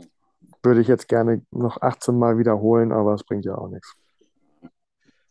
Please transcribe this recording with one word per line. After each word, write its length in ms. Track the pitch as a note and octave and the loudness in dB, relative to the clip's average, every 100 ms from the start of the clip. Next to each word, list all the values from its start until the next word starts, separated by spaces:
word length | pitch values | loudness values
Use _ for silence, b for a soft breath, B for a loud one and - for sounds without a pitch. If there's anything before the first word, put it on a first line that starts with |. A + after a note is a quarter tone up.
| - _ _ _ _ _ | -20 _ _ _ _ _
würde 180 | B2 A#2 | 2 4
ich 60 | A#2 | 4
jetzt 200 | A#2+ - | 0 0
gerne 380 | A#2 A#2 A2+ - | 0 0 -2 -6
noch 300 | B2 A#2+ - | -6 -6 -2
achtzehn 360 | C3 - - A#2+ | -4 -2 -2 0
Mal 200 | A#2 A2+ | 2 2
wiederholen, 520 | A#2 G#2+ A2 A#2 A2+ | 0 0 2 2 2
aber 220 | A2+ G#2 | 0 0
es 100 | G#2 | -2
bringt 220 | - G2+ G2 | -4 -8 -6
ja 100 | - | -8
auch 140 | F#2 | -12
nichts. 260 | F#2+ - - _ _ _ _ _ _ - _ _ _ _ _ _ | -14 -20 -20 _ _ _ _ _ _ -20 _ _ _ _ _ _